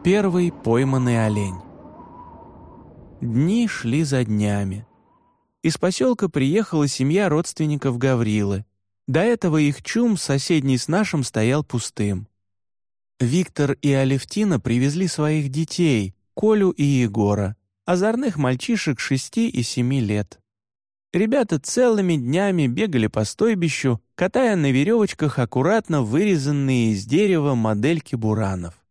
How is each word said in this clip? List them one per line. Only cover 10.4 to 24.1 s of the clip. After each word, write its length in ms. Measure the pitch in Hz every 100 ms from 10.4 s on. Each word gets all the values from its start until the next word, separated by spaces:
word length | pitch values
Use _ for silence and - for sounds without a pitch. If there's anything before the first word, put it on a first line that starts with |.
| - 165 135 127
с 120 | -
нашим, 340 | 170 208 156
стоял 400 | 123 - 110 143
пустым. 640 | 147 123 - - 104 95 104 _ _ _ _ _ _ _ _ _
Виктор 560 | 120 160 175 - 143 135
и 120 | 147
Алевтина 680 | 135 135 135 - - 214 143
привезли 480 | 117 117 135 156 185
своих 400 | - 151 156 139
детей, 680 | 139 160 - 170 120 98 - _ -
Колю 360 | 214 214 190
и 120 | -
Егора, 720 | 143 135 120 101 101 104 98 107 _ _ -
озорных 500 | 180 208 233 269 156
мальчишек 640 | 131 131 - 226 - 127
шести 480 | - 131 - - 226
и 160 | -
семи 380 | 117 - 123 135
лет. 400 | 107 107 101 - _ _ _ _ _ _ _
Ребята 460 | 175 214 269 233 156
целыми 580 | - - 247 220 185 160
днями 500 | 120 160 202 180 139
бегали 400 | 127 214 139 107
по 160 | -
стойбищу, 800 | 107 - 220 208 170 - 135 117 _